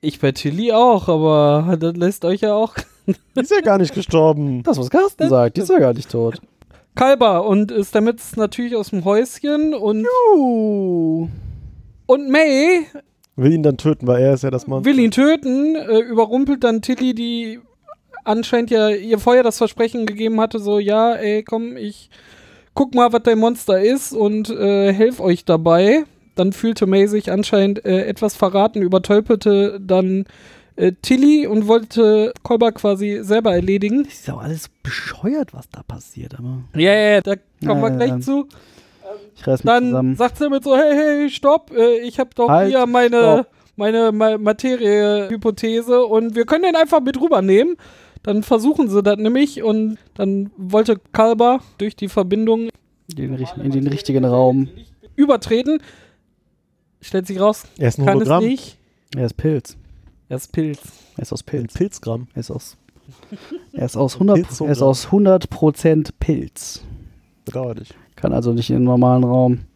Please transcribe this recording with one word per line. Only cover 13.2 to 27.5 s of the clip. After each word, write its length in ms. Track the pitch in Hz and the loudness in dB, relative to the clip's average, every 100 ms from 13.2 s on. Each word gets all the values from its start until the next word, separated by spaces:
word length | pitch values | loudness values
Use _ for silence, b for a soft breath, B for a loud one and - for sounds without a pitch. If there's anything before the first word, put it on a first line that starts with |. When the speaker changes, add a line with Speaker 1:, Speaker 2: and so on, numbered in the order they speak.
| _ - | _ 0
Speaker 2:
Will 160 | 131 | 2
ihn 100 | 165 | 4
dann 140 | 151 131 | 2 0
töten, 280 | 151 151 123 | 0 0 0
weil 140 | 123 | 2
er 120 | 131 | 4
ist 80 | 135 | 2
ja 80 | 135 | -2
das 160 | 123 123 | -6 -6
Monster. 240 | 135 220 | -4 0
Speaker 1:
will 80 | 269 | 2
ihn 120 | 233 | 2
töten, 640 | 208 277 320 269 262 294 320 | 4 2 2 -2 -4 -2 -4
äh, 220 | - 220 | 0 0
überrumpelt 600 | 233 226 220 240 277 277 | 0 0 0 0 -2 0
dann 180 | 240 226 | 0 -2
Tilly, 320 | 208 254 254 | -4 -2 -2
die 460 | 226 233 233 226 233 _ _ _ 605 _ 494 | -4 -6 -6 -8 -12 _ _ _ -20 _ -16
anscheinend 460 | - 214 233 240 233 | -4 -4 0 -2 0
ja 200 | 233 214 | 0 0
ihr 280 | 208 208 220 | -2 -2 -2
vorher 240 | 220 247 | 2 4
das 140 | 240 - | 2 0
Versprechen 460 | 226 - 233 240 | -4 -2 -4 -2
gegeben 360 | 220 208 220 220 | -6 -4 -4 -2
hatte: 180 | 220 226 | -2 -4
so, 200 | 208 208 | -2 -2
"Ja, 360 | 202 214 226 | 0 0 0
ey, 280 | 233 208 214 | 0 -2 -4
komm, 340 | 220 226 233 247 | -4 -8 -8 -10
ich 340 | 214 208 _ b b b b b b | -12 -14 _ b b b b b b
guck 200 | - 269 | -4 -2
mal, 180 | 247 240 | 2 2
was 100 | 233 | 2
dein 160 | 233 220 | 2 2
Monster 420 | 226 233 - 190 | 2 0 -2 2
ist 320 | 202 262 - | 2 0 -4
und, 380 | 254 208 214 214 | -2 -2 -2 -6
äh, 420 | 226 202 202 196 | -4 0 2 2
helf 280 | 190 220 254 | 4 2 2
euch 240 | 190 175 | -2 -2
dabei." 600 | - 165 160 170 196 285 302 _ _ - | 0 0 4 4 4 2 0 _ _ -2
Dann 160 | 185 | -2
fühlte 340 | 196 226 220 190 | 0 -4 -2 0
May 200 | 190 202 | 4 2
sich 240 | 208 - | 0 -2
anscheinend, 520 | 185 208 | -4 0